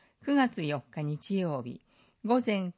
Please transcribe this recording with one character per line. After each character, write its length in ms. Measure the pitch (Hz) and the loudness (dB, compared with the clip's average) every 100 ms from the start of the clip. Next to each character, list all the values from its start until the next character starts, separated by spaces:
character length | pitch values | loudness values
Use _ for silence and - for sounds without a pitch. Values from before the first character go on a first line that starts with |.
| _ _ | _ _
九 120 | - | 0
月 280 | 285 254 208 | 4 2 0
四 200 | 151 143 - | -2 -2 -6
日 120 | - | -6
日 360 | 147 151 - 196 | -4 -4 -2 -2
曜 240 | 175 139 | 0 -2
日、 180 | 123 - _ _ _ _ | -6 -12 _ _ _ _
午 180 | 214 247 | 0 2
前 280 | 240 202 180 | 2 0 -2